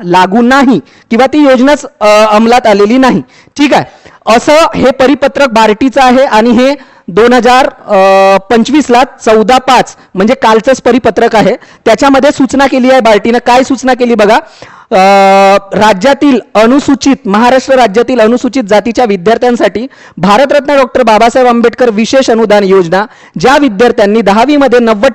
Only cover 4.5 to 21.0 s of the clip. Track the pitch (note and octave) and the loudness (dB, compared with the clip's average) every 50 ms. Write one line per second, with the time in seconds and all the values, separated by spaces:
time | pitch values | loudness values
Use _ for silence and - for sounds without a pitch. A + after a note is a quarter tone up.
4.5 | D4 D#4+ E4 - - C4+ B3 C4 B3+ - C4 C4 C#4+ C4+ C#4 C4 - C#4 C#4+ B3+ | 2 2 2 0 -2 -2 -2 -2 0 0 0 0 0 0 -2 -4 -2 -2 -2 0
5.5 | G#3+ A3 A3 G#3+ G#3 - C4+ C4 - C#4 B3+ B3+ B3 C4 C#4 C4+ G#3+ G#3+ A3+ B3 | 0 0 0 0 0 -2 -4 -2 0 0 2 2 2 2 0 0 0 0 0 2
6.5 | A3+ A#3+ B3+ C4+ D4 - - - _ _ _ - E3+ G3+ A#3 A#3+ B3 B3+ G#3+ B3 | 0 0 0 0 -2 -6 -10 -20 _ _ _ -6 -2 0 2 2 2 2 2 2
7.5 | B3 C4 D4+ C#4+ - - - - G#3 F#3+ F#3+ G3 G3 G3 G3 G3 G3 F#3+ - - | 2 2 0 -2 -6 -10 -6 -2 0 2 2 2 2 2 2 2 0 0 -2 -2
8.5 | A#3+ A#3 A3+ C4+ C4 D4+ - - A#3 A#3+ C4+ C4 - - - A#3 A3 A3 G#3+ A3 | -2 -2 0 0 -2 -2 0 2 0 0 0 -2 -6 -6 -2 0 0 2 2 2
9.5 | B3+ C4 C4 C4+ B3 A#3 A#3+ - - - - _ - F#3 G3 A3 C4 - - A3 | 0 0 0 0 0 0 -2 -4 -10 -20 -20 _ -6 -4 -2 -2 -2 0 0 0
10.5 | A3 A3 - C4+ B3+ - - B3+ A#3+ B3+ - A#3 F3+ A3 A#3 A#3 A3+ G#3 F#3+ F#3 | 0 0 0 0 -2 0 -2 -2 -2 0 -2 -2 -2 -2 -2 0 0 0 0 -2
11.5 | - - - - - _ _ A3+ A3 - C#4+ C#4 C4+ C4 C#4 D4 - - C4+ - | -4 -6 -10 -20 -20 _ _ -2 0 0 0 0 2 2 0 0 0 -2 -4 -2
12.5 | - C4+ C#4 C4 C#4 C4 A#3+ B3+ C4 C4 G#3+ A3+ G#3 G3+ - A#3 A#3+ A#3+ - B3 | 0 -2 -2 0 0 -2 0 0 0 2 2 2 0 0 0 -2 -4 -2 -2 0
13.5 | A#3+ B3+ B3+ - C4+ A3 B3+ C4 B3+ A#3+ B3 A#3 A#3+ G#3 G#3 G3+ A#3 D4+ D#4 - | 0 0 0 -2 -4 -4 -2 -4 -2 -2 -2 -2 0 0 2 2 0 0 -2 -8
14.5 | - - - - - - - _ G3+ F#3 F#3+ G3 G3 G3 G3 G3 G3 G3 G3 G3 | -16 -20 -20 -20 -20 -20 -8 _ 0 2 2 2 4 4 2 2 2 2 2 2
15.5 | G3+ G3+ - - - F#3 G#3+ A3 G#3+ F3+ G#3 C#4 C#4 C4+ C#4+ C#4+ B3+ G#3+ - - | 2 0 -2 -4 -4 0 0 0 0 0 0 -2 0 0 0 0 0 -2 -4 -4
16.5 | - G#3 A3+ A#3 C4+ C#4+ - - C4+ - - C#4 B3+ - - G3 G3+ G#3+ B3 B3 | -2 0 2 2 0 0 0 -2 -2 0 0 -2 -2 -2 -4 -4 -2 0 0 0
17.5 | B3+ C4 - C#4 C4+ B3+ A#3 G#3 F#3 A#3+ A#3 C4 B3+ A#3 G#3+ A3 B3 B3 - B3 | 0 0 0 0 0 0 0 0 0 -2 -2 0 0 0 0 0 0 -2 -4 -4
18.5 | G3+ C4+ A3 F#3 G#3+ G#3 F#3+ A#3+ G#3+ C4 B3 G#3 G3+ F3+ E3+ G#3+ A#3 A3+ B3 B3 | -4 -4 -2 -2 -2 -2 -2 -2 -2 -2 -2 -2 -2 -2 -2 -2 -2 0 0 -2
19.5 | A#3+ - A3+ G3 - G#3 B3+ C4+ - - - - _ - E3+ G3 G#3 A#3+ C#4+ C4+ | -2 -2 -2 -4 -4 -6 -10 -12 -16 -20 -20 -20 _ -4 -2 0 2 0 0 0
20.5 | D4 D4 C4+ D4 C#4+ C#4 B3+ A#3 - C4 | 0 -2 -2 0 0 0 -2 0 -2 -2